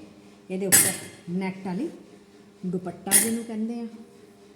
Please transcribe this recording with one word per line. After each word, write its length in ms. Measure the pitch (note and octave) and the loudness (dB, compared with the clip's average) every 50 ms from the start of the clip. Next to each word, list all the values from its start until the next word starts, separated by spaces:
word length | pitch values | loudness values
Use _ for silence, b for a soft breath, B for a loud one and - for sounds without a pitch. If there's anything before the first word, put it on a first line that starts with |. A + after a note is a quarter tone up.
| - - - - - - - - - - | -16 -18 -20 -20 -20 -20 -20 -16 -8 -4
ਇਹਦੇ 160 | F#3 F#3 G3 | -2 0 2
ਉੱਪਰ 280 | F#3 F#3 - - - - - - - - - - E3+ | 6 6 8 6 6 2 -2 -6 -12 -14 -12 -6 -2
ਨੈੱਟ 360 | F3 F#3+ F#3+ F#3+ F#3 - - | -2 0 0 0 -2 -4 -4
ਵਾਲੀ 240 | F#3+ F3 G#3 D#4 - - - - - - - - - - - - - - - - | -2 -2 -2 -2 -2 -4 -10 -18 -20 -20 -20 -20 -20 -20 -20 -20 -20 -12 -6 -4
ਦੁਪੱਟਾ 460 | F3+ F3 F3+ F3+ F3 E3+ - - G3 | -2 -2 -2 -2 -4 -8 -6 0 4
ਜਿਹਨੂੰ 320 | G3 G3+ G#3+ A3+ A3+ A#3 A3+ | 6 6 6 4 2 0 -2
ਕਹਿੰਦੇ 360 | A#3 A3 G#3+ A3 A3+ A#3+ A#3 | -2 -2 -2 -2 -2 -2 -4
ਆ। 60 | A#3 A3 - - - - - - - - - - - - - | -6 -8 -8 -12 -16 -18 -20 -20 -20 -20 -20 -20 -20 -20 -20